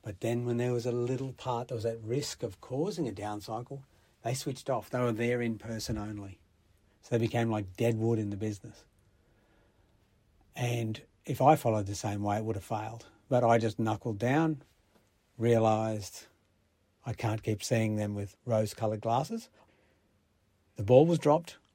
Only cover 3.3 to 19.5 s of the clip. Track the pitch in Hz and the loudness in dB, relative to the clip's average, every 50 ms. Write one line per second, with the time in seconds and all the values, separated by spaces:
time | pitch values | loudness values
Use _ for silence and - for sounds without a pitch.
3.3 | 104 104 101 - 110 113 123 - 139 139 135 _ _ _ _ _ _ _ - 117 | -6 -8 -8 -8 -8 -8 -8 -8 -12 -14 -14 _ _ _ _ _ _ _ -4 -4
4.3 | 127 135 - 151 131 - - - 131 113 107 - - 123 123 120 110 104 117 117 | -4 -2 -4 -6 -6 -6 -2 -2 -2 -2 -2 -4 -2 0 2 2 2 0 0 0
5.3 | 123 120 120 117 113 104 - 113 113 110 - - 113 107 104 107 107 104 101 98 | 0 0 0 -2 -4 -6 -6 -8 -8 -6 -4 -4 -4 -4 -4 -6 -8 -10 -10 -12
6.3 | 95 - _ _ _ _ _ _ _ _ _ _ _ _ _ - 123 120 117 113 | -16 -18 _ _ _ _ _ _ _ _ _ _ _ _ _ -2 0 0 0 2
7.3 | - 127 117 113 110 107 101 92 90 - 120 117 117 110 110 113 117 110 107 101 | 2 0 0 2 0 -2 -2 -6 -4 0 2 2 2 2 2 2 2 2 0 -2
8.3 | 104 98 107 107 104 101 - 113 - - - _ _ _ _ _ _ _ _ _ | -4 -4 -4 -4 -6 -6 -12 -18 -18 -18 -20 _ _ _ _ _ _ _ _ _
9.3 | _ _ _ _ _ _ _ _ _ _ _ _ _ _ _ _ _ _ _ _ | _ _ _ _ _ _ _ _ _ _ _ _ _ _ _ _ _ _ _ _
10.3 | _ _ _ _ _ - 131 123 120 117 117 110 110 - - _ _ _ _ - | _ _ _ _ _ -4 -4 -2 -2 -2 -2 -4 -6 -8 -10 _ _ _ _ -8
11.3 | 135 - 123 143 156 151 - 123 110 107 104 98 104 - - 110 101 104 104 104 | -2 4 6 6 6 6 4 0 0 0 0 -4 -6 -6 -4 -4 -4 -2 -2 0
12.3 | 101 107 110 110 110 104 - - 117 104 107 110 113 117 - - - _ _ _ | 0 -2 -2 -4 -6 -6 -6 -6 -6 -6 -6 -8 -10 -12 -16 -20 -20 _ _ _
13.3 | 135 123 120 113 117 117 110 113 - - 113 110 107 101 - 123 110 98 117 123 | 2 4 6 6 6 6 4 2 -2 0 0 0 0 -2 -4 -6 -4 -2 0 2
14.3 | 135 151 165 160 156 135 - _ _ _ _ _ _ - _ _ _ _ _ _ | 2 2 2 2 0 -4 -8 _ _ _ _ _ _ -20 _ _ _ _ _ _
15.3 | _ - 113 120 117 113 113 110 110 110 110 113 110 107 98 - - - - - | _ 0 4 4 6 6 6 4 4 2 0 -2 -2 -4 -6 -10 -14 -16 -18 -20
16.3 | _ _ _ _ _ _ _ _ _ _ _ _ _ _ _ 123 117 - - 113 | _ _ _ _ _ _ _ _ _ _ _ _ _ _ _ -8 -6 -2 -2 -2
17.3 | 110 110 - - 107 104 - - 127 113 113 107 107 107 104 104 104 104 101 95 | -2 -2 -2 -2 -2 -2 0 0 2 2 2 2 0 0 -2 -2 -2 -4 -6 -8
18.3 | - _ _ 123 117 110 110 107 - - 117 107 107 104 - 113 117 139 160 165 | -10 _ _ 0 2 2 2 0 -2 -2 -2 -2 -2 -2 0 0 0 0 0 -2
19.3 | 226 226 - - | -6 -8 -10 -12